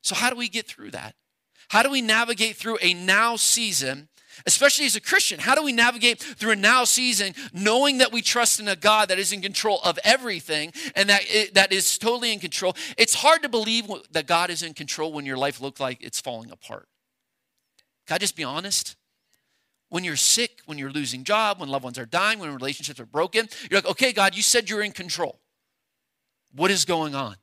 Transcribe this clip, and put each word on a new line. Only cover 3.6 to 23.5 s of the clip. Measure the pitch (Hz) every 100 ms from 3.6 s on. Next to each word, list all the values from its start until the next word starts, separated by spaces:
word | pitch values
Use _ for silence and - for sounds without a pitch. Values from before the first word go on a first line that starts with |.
| 226 165 135 135 151 _ _ - -
especially | - 277 - 277
as |
a | 202
Christian? | - 381 - 165
How | 208 277
do |
we | 302
navigate | 240 240 240 240 226
through | - 240 214
a |
now | 214 202 254
season | 247 - 254 202 202 185 269
knowing | 175 202 233 285 262
that | 254
we | 233
trust | 214 247 233 -
in | 208
a | 185
God | 202 214 208
that | 185
is | 196
in | 202
control | 190 190 214 196
of | 180 165
everything | 190 262 247 180 - 151 156 294 311
and | - 202
that | 202 196
it, | 214 202
that | 190 190
is | 190 185 -
totally | 220 240 240
in | 214
control? | 160 - 190 - - -
It's | 220
hard | - 285 320
to | 294
believe | 233 214 226 208
w-, | 196 -
that | 160 143
God | 170 175
is | 170
in | 165
control | 156 143 - 160
when | 151 139
your | 131
life | 139 143
looks | 135 -
like | 131 123
it's | 123 -
falling | - 117 113
apart. | 87 - - _ _ _ _ _ _ _ _ _ _ _ _ -
Can |
I | 165
just | 196 -
be |
honest? | 143 147 190 190 - - _ _ _ _ _ _ _ _ _
When | 170
you're | 180
sick, | 143 - - 240 _ -
when | 151
you're | 135
losing | 147 135 127
job, | 131 208 220 196
when | 143
loved | 135
ones | 127 120
are | 117
dying, | 170 202 220
when | 165
relationships | 135 131 143 135 139
are |
broken, | 113 147 180 214 220